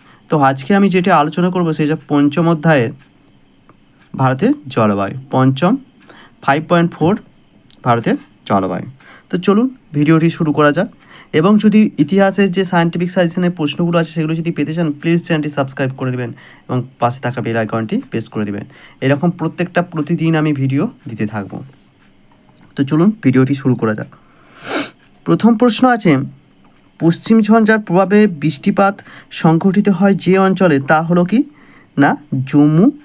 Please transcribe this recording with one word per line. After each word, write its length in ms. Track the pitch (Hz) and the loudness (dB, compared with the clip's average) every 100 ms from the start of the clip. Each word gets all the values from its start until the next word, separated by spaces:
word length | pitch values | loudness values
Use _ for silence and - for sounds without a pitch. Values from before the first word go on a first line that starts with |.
| _ _ - | _ _ -4
তো 100 | 156 | 0
আজকে 360 | 135 139 - | 0 0 0
আমি 140 | 196 196 | 2 2
যেটা 280 | 185 185 165 | 2 2 2
আলোচনা 340 | 151 170 180 | 2 0 -2
করবো, 220 | 180 170 | 0 -2
সেটা 240 | 156 151 160 - | -2 -2 -4 -2
পঞ্চম 400 | 147 143 156 165 | 0 2 2 0
অধ্যায়ের 420 | 160 165 147 113 - _ _ _ _ _ _ _ _ _ _ _ - | 0 2 2 0 -6 _ _ _ _ _ _ _ _ _ _ _ -2
ভারতের 360 | 131 131 226 294 135 | -2 0 0 -2 -4
জলবায়ু, 460 | 120 107 101 98 131 - | 0 0 0 -4 -8 -6
পঞ্চম 460 | 131 131 135 175 269 - _ - - - _ | 0 0 2 0 0 -6 _ -20 -20 -20 _
ফাইভ 200 | - 180 165 | -2 -2 0
পয়েন্ট 240 | 175 170 | 0 0
ফোর 260 | - 156 220 - _ _ _ _ - | 0 0 0 -6 _ _ _ _ -8
ভারতের 320 | 131 117 113 285 - _ - | -2 -2 0 -4 -6 _ -4
জলবায়ু। 400 | 101 95 90 90 - - - - | -2 -2 -6 -10 -16 -20 -20 -8
তো 80 | 180 | -4
চলুন 320 | 190 202 262 - _ | 0 2 0 -4 _
ভিডিওটি 380 | 147 147 160 165 | 0 2 4 2
শুরু 220 | - 160 | 0 -2
করা 200 | 147 294 | 2 2
যাক। 160 | 262 277 - - - - | 2 -4 -8 -20 -20 -4
এবং 260 | - 190 214 | 0 2 4
যদি 320 | 214 214 214 - | 4 4 2 0
ইতিহাসের 540 | - 196 196 190 196 | 0 2 2 2 0
যে 120 | 175 | 0
সায়েন্টিফিক 460 | 180 175 170 170 180 | -2 0 0 -2 -4
সাজেশনের 400 | 185 175 170 180 | -2 -2 0 -2
প্রশ্নগুলো 480 | 175 147 - 170 170 | -2 -4 -2 -2 -2
আছে, 120 | 160 | -2
সেগুলো 240 | 165 156 | -4 -4
যদি 160 | 165 170 | -4 -4
পেতে 240 | 160 147 | -4 -4
চান, 180 | 160 160 | -4 -4
প্লিজ 320 | 143 165 170 | -4 -2 -2
চ্যানেলটি 240 | - 160 151 | 0 -4 -4
সাবস্ক্রাইব 420 | 147 135 - 135 135 | -6 -6 -6 -6 -6
করে 140 | 127 | -6
দেবেন 220 | 127 120 - - - - | -6 -8 -12 -20 -20 -8
এবং 140 | 127 - - | -8 -8 -6
পাশে 220 | - - | -6 -4
থাকা 200 | 123 123 | -8 -6
বেল 160 | 110 113 | -4 -4
আইকনটি 440 | 110 113 110 226 - | -2 -4 -4 -6 -6
প্রেস 180 | 117 113 | -8 -8
করে 160 | - | -6
দেবেন। 200 | 104 - - - - - | -6 -8 -12 -18 -20 -4
এরকম 300 | 131 139 175 | -2 0 0
প্রত্যেকটা 520 | 170 160 - 175 - | -2 -6 -6 -4 -4
প্রতিদিন 540 | 175 160 143 170 160 156 | -4 -4 -4 -2 0 0
আমি 160 | 151 | 0
ভিডিও 360 | 139 135 139 226 - 135 | -2 -2 -2 -4 -8 -14
দিতে 180 | 110 107 | -8 -6
থাকব। 360 | 107 95 - - - _ _ _ _ _ _ _ - - - | -8 -10 -14 -16 -20 _ _ _ _ _ _ _ -20 -10 -6
তো 80 | |
চলুন 280 | 139 156 196 214 | -2 2 2 2
ভিডিওটি 320 | 135 127 131 | 2 2 2
শুরু 200 | 139 131 | 0 -2
করা 200 | 120 110 | -2 -2
যাক। 120 | 107 - - _ _ _ - - - - - _ _ | -4 -10 -18 _ _ _ -14 -6 -4 -4 -10 _ _
প্রথম 320 | - 165 220 220 | -2 2 2 4
প্রশ্ন 320 | 247 214 254 | 2 2 2
আছে, 280 | 233 185 135 139 - _ _ _ _ _ - | 2 2 0 -2 -12 _ _ _ _ _ -2
পশ্চিম 420 | 165 170 - 226 | 0 0 2 2
ঝঞ্ঝার 380 | 208 226 214 220 | 4 4 4 2
প্রভাবে 480 | 214 175 190 208 214 | 2 0 4 4 2
বৃষ্টিপাত 760 | 156 147 - 202 202 196 196 - - - | 0 -4 -2 -2 0 0 -2 -12 -20 -18
সংঘটিত 580 | - 170 160 190 190 208 | -2 0 2 2 2 2
হয় 260 | 170 196 | 2 2
যে 240 | 180 170 190 | 2 2 2
অঞ্চলে, 420 | 190 185 185 139 | 2 2 2 2
তা 220 | 135 156 | 2 0
হলো 220 | 165 175 | 2 0
কি? 180 | 180 226 311 - - - _ - | 2 0 -2 -8 -20 -20 _ 0
না, 180 | 143 285 - 135 131 | 0 0 -6 -6 -2
জম্মু 440 | 147 151 156 240 294 | 2 4 4 2 0